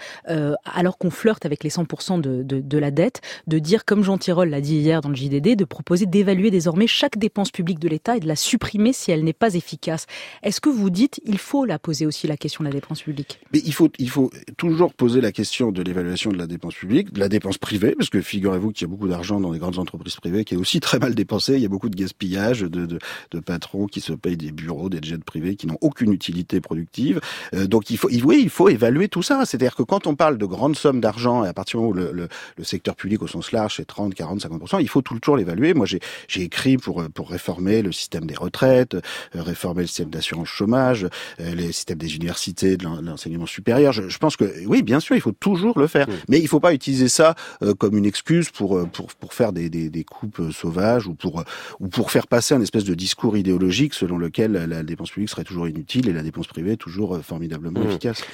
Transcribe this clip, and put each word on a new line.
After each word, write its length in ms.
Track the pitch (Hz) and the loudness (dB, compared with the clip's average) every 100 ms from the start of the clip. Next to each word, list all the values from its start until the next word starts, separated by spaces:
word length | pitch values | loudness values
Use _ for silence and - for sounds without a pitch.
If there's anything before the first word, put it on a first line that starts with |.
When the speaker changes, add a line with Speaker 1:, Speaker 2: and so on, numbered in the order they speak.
| - - - | -8 -16 -4
Speaker 1:
euh, 260 | 160 147 147 - | -2 0 -2 -4
alors 320 | - 180 - | 0 0 2
qu'on 140 | 180 | -2
flirte 340 | - 220 214 156 | 2 0 2 -2
avec 180 | 143 | -4
les 60 | 151 | -4
cent 160 | 180 160 | -4 -4
pour 160 | 147 | -6
cent 160 | - 180 | -2 -2
de, 240 | 139 127 | 0 -2
de, 200 | 135 135 | -2 -4
de 160 | 139 147 | 0 0
la 100 | 143 | 2
dette, 320 | 143 214 - - - - | 2 0 0 -14 -12 -2
de 140 | 156 | 0
dire, 260 | 151 214 - | 2 2 4
comme 160 | 208 | 2
Jean 160 | 190 190 | 4 2
Tirole 320 | - 175 175 | 2 2 2
l'a 120 | 143 | 0
dit 160 | 143 156 | 0 2
hier 240 | 151 160 | 4 2
dans 80 | 143 | 0
le 60 | 131 | -2
J 140 | 139 | 0
D 100 | 143 | 2
D, 160 | 165 233 | 4 4
de 100 | 185 | 2
proposer 420 | - - 175 196 | -4 -2 0 4
d'évaluer 420 | 196 196 185 214 | 4 4 4 4
désormais 380 | 185 165 165 226 | 4 2 4 4
chaque 320 | - 285 208 | 4 0 0
dépense 320 | 214 - 190 | -2 0 -2
publique 260 | - 170 156 | -2 -4 -2
de 100 | 165 | -2
l'État 300 | 156 - 240 | -2 0 0
et 40 | |
de 60 | 156 | 0
la 80 | 151 | -2
supprimer 560 | - 233 - 202 220 | 0 0 0 2 2
si 200 | 269 - | 2 0
elle 120 | 160 | 2
n'est 100 | 160 | 2
pas 200 | 156 226 | 2 2
efficace ? 540 | 175 - 156 - 160 - - - - | 0 -4 -8 -6 -6 -8 -14 -16 -6
Est-ce 200 | 214 - | -4 0
que 80 | 302 | 0
vous 200 | 254 196 | 2 2
dites, 320 | 180 277 - | 4 2 0
il 140 | - 196 | -4 -4
faut 280 | - 277 254 | 0 0 0
la 120 | 151 | -2
poser 300 | - 151 156 | -4 -2 -2
aussi 180 | 147 160 | -2 -4
la 120 | 151 | -4
question 260 | 147 - | -6 -4
de 60 | 151 | -4
la 40 | |
dépense 300 | 139 - 156 | -4 -6 -10
publique ? 360 | - 143 143 - _ | -8 -8 -8 -14 _
Speaker 2:
Mais 80 | 151 160 | 0 0
il 80 | |
faut, 180 | 139 160 - | 4 2 4
il 100 | 127 | -2
faut 220 | 143 127 - - 107 | 2 0 -2 -16 -4
toujours 340 | 170 160 175 | 0 4 2
poser 300 | - 123 123 | 4 4 4
la 100 | 113 | 2
question 400 | 92 104 - 120 | 0 -4 0 0
de 120 | 92 | 0
l'évaluation 480 | 90 90 87 90 110 | -2 -2 -2 -2 -2
de 80 | 90 | -2
la 80 | 85 | -4
dépense 260 | 85 85 | -8 -10
publique, 400 | - 90 135 202 | -10 2 2 2
de 60 | 104 | 0
la 100 | 98 | 2
dépense 300 | 104 98 95 | 2 0 -6
privée, 340 | - 104 110 277 | -4 2 2 2
parce 140 | 226 | 0
que 120 | 101 | 0
figurez-vous 500 | 85 101 95 92 107 | -2 -2 0 0 -2
qu'il 160 | 104 82 | -4 -6
y 20 | |
a 20 | |
beaucoup 180 | 98 98 | -4 -2
d'argent 300 | 87 90 101 | -2 -2 -2
dans 120 | 90 | 0
les 80 | 82 | -2
grandes 180 | 90 90 | -4 -4
entreprises 380 | 87 82 87 - | -6 -8 -12 -8
privées 280 | 85 98 | -4 -2
qui 120 | 107 90 | 0 -2
est 20 | |
aussi 220 | 92 165 | 0 0
très 180 | - 139 | 2 0
mal 160 | 127 | 2
dépensé. 400 | 110 95 104 - | 0 0 -2 2
Il 80 | 135 | 2
y 40 | 107 | 2
a 40 | |
beaucoup 200 | 95 117 | -2 -4
de 60 | 92 | -4
gaspillage, 640 | 95 - 95 95 107 123 | -6 -6 -4 -2 0 0
de, 260 | 90 87 85 | -2 -4 -4
de, 100 | 85 - - - | -6 -10 -14 -10
de 100 | 85 | -10
patrons 460 | 78 85 - 98 101 | -6 -6 -6 -4 -4
qui 160 | - | -4
se 120 | - | -6
payent 240 | 78 92 85 | -4 -4 -4
des 140 | 76 | -6
bureaux, 380 | 76 80 76 95 | -8 -8 -6 -6
des 120 | 85 | -6
jets 160 | 78 82 | -6 -8
privés 360 | - 80 85 101 | -8 -6 -4 -4
qui 120 | - | -6
n'ont 100 | - | 0
aucune 320 | 156 - 113 | 0 2 0
utilité 480 | 95 - 87 82 92 | 0 -2 -6 -2 -4
productive. 500 | - 82 82 - 139 175 - - - | -2 -6 -6 -4 0 0 -4 -12 -8
Euh, 140 | 87 95 | -4 2
donc 220 | 110 - | 2 2
il 80 | - | -2
faut, 100 | - | 0
il, 140 | 120 | 2
oui, 160 | 131 302 | 6 6
il 80 | 202 | 4
faut 200 | - 190 | 6 6
évaluer 400 | 120 117 139 202 | 6 4 4 2
tout 120 | 170 | 0
ça. 220 | - 277 254 | 0 2 2
C'est-à-dire 300 | 123 123 - | 2 0 0
que 80 | |
quand 240 | 123 196 175 | 0 0 0
on 80 | 147 | 2
parle 220 | 156 123 | 2 2
de 80 | 101 | -2
grandes 320 | 92 139 147 | 0 0 2
sommes 240 | 151 131 | 2 4
d'argent, 420 | 110 107 123 123 | 2 2 2 2
et 40 | 95 | 2
à 40 | |
partir 260 | 87 95 117 | -2 -4 0
du 60 | 113 | 0
moment 60 | |
où 20 | |
le, 200 | 90 87 | 0 -2
le, 160 | 87 85 - - - | -4 -8 -10 -16 -12
le 80 | |
secteur 320 | 80 92 - - | -8 -4 -4 -6
public 260 | 98 104 | -2 -2
au 60 | 80 | -2
sens 240 | 85 - | -8 -4
large, 240 | 113 107 - | -2 0 -4
c'est 100 | 78 | -8
trente, 280 | - 104 | -4 -4
quarante, 260 | 95 - 190 | -4 -6 -6
cinquante 200 | - 82 | -6 -10
pour 100 | - | -2
cent, 80 | 196 | 0
il 100 | 151 | 2
faut 140 | 143 | 0
tout 120 | 131 | 0
le 60 | 117 | -4
temps 160 | 151 139 | 2 2
l'évaluer. 380 | 87 85 156 | 2 2 2
Moi, 120 | 131 95 | 4 2
j'ai, 140 | 90 - - - | -2 -6 -14 -8
j'ai 140 | 98 | -6
écrit 340 | 85 - 131 131 | -6 -2 2 2
pour, 240 | - 85 | 0 -4
euh, 80 | 82 | -6
pour 200 | - 80 | -8 -8
réformer 520 | 87 - 85 92 110 | -6 -6 -2 2 2
le 100 | 98 | 2
système 340 | 82 - 85 80 | -4 -6 -6 -6
des 100 | 73 | -6
retraites, 600 | 90 - 131 127 123 92 | -8 2 6 6 4 -2
euh, 60 | - - - | -6 -12 -10
réformer 480 | 85 82 85 92 87 | -10 -8 -6 -4 -2
le 60 | 87 | -4
système 220 | - 80 | -4 -6
d'assurance 380 | 80 - 82 82 | -6 -6 -6 -8
chômage, 580 | - 101 127 127 120 90 - - - | -2 2 4 4 2 -2 -6 -12 -10
euh, 120 | 85 | -6
les 200 | 85 85 | -4 -4
systèmes 240 | - - 82 | -6 -6 -6
des 180 | 82 78 | -6 -6
universités, 640 | 85 87 - 87 95 92 | -6 -4 -6 0 2 2
de 80 | 87 | 0
l'en-, 160 | 82 | -6
de 60 | 85 | -8
l'enseignement 380 | 76 85 85 82 | -10 -8 -8 -8
supérieur. 460 | - 107 120 143 | -4 2 6 6
Je, 160 | 110 92 | 4 -4
je 100 | - | 0
pense 200 | 156 - | 0 2
que, 280 | 101 80 98 | 0 0 2
oui, 160 | 240 | 2
bien 200 | 135 135 | 4 2
sûr, 160 | - 247 | 4 2
il 40 | |
faut 120 | 120 | 2
toujours 440 | 98 196 180 214 226 | 0 0 2 2 4
le 80 | 147 | 4
faire. 200 | 151 135 | 4 2
Speaker 3:
Oui. 80 | 92 - | -2 4
Speaker 2:
Mais 100 | 143 | 4
il 80 | 156 | 6
faut 140 | 147 | 4
pas 120 | 175 | 6
utiliser 360 | 143 - 131 127 | 4 0 2 4
ça, 260 | - 160 165 - - | 6 6 4 -6 -2
euh, 120 | 104 | 0
comme 240 | 101 104 104 | 2 2 4
une 80 | 101 | 2
excuse 440 | - - 165 160 | 0 2 2 2
pour, 260 | - 98 95 | -2 0 0
euh, 80 | 85 | -2
pour, 220 | - 90 | -6 -14
pour 260 | - 87 | -14 -14
faire 180 | - 113 | 0 0
des, 180 | 87 85 | 0 -4
des, 200 | 82 80 | -2 -4
des 140 | 82 - | -6 -8
coupes, 340 | - 107 - | -10 -10 -6
euh, 120 | 82 | -6
sauvages 540 | 76 85 85 104 123 98 | -4 -4 0 2 2 0
ou 60 | |
pour, 280 | 78 92 82 | -6 -6 -6
euh, 20 | 82 - - - | -8 -12 -14 -10
ou 80 | 95 | -4
pour 200 | - - | -2 2
faire 180 | 123 - | 0 4
passer 260 | 120 - | 2 4
un 80 | 139 | 2
espèce 240 | 101 113 98 | 4 0 0
de 80 | |
discours 420 | 85 92 - 123 104 | -2 -2 0 0 2
idéologique 580 | 92 90 92 95 147 | 2 2 2 2 0
selon 240 | - 90 87 | 0 -2 -2
lequel 360 | 85 101 110 | -2 0 2
la, 140 | 98 82 | 2 -2
la 160 | 82 | -4
dépense 280 | 80 82 85 | -6 -8 -8
publique 180 | - 104 | -6 -6
serait 140 | - | -6
toujours 240 | 82 90 85 | -8 -6 -4
inutile 400 | 78 73 123 123 | -6 -4 0 0
et 60 | |
la 100 | 82 | 0
dépense 240 | 78 80 85 | -4 -8 -10
privée 300 | - 90 110 | -6 -4 -4
toujours, 380 | 87 90 104 90 | -6 -6 -4 -4
euh, 60 | |
formidablement 500 | 73 82 82 78 82 | -6 -8 -8 -8 -6
Speaker 3:
Mmh. 160 | 92 110 | -2 -2
Speaker 2:
efficace. 340 | 92 123 110 - | -2 -4 -6 -10